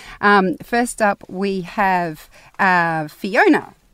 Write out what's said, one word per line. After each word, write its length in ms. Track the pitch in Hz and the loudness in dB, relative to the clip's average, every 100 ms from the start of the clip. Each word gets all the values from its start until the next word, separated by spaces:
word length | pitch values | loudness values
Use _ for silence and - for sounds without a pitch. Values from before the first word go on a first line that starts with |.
| - - | -20 -2
Um, 380 | 202 202 190 160 | 2 4 2 -2
first 400 | - 233 240 - | -4 -2 -2 -2
up, 220 | 214 196 - | -2 -2 -8
we 320 | 185 196 190 | -6 -4 -4
have, 680 | 175 - 196 185 175 156 - - - - | -6 -4 -2 0 -2 -8 -16 -20 -18 -2
uh, 480 | 202 180 170 160 156 | 0 2 2 -2 -6
Fiona 640 | - 202 226 403 226 - - _ | -8 -4 2 4 2 0 -16 _